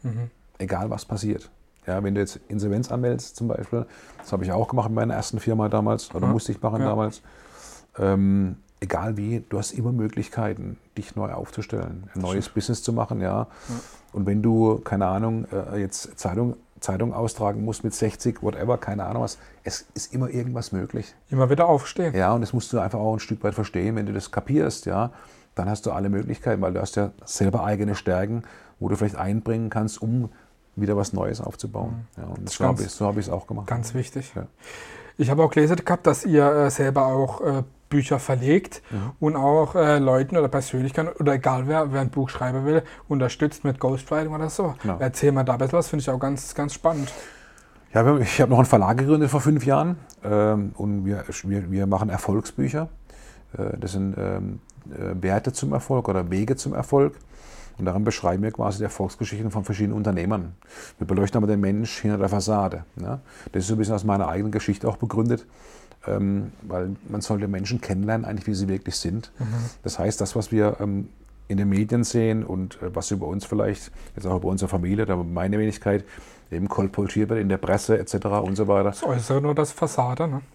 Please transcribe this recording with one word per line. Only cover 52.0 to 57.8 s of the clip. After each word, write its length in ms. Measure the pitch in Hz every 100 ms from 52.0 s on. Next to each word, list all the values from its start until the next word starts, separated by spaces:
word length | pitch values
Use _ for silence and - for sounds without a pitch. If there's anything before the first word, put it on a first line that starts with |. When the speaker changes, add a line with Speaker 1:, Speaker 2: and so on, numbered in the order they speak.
| 110
Speaker 2:
Erfolgsbücher. 800 | 95 - 98 - - 135 151 160 - - - - - - -
Äh, 200 | 98 101
das 140 | 101
sind, 220 | 95 98 98
ähm, 420 | 95 95 95 98 - - -
äh, 320 | - 92 92
Werte 300 | 92 101 127
zum 200 | - 139
Erfolg 340 | 139 - 131 104
oder 200 | 95 87
Wege 280 | 92 110 131
zum 160 | -
Erfolg. 420 | - 127 139 143 - - - - - -
Und 80 | -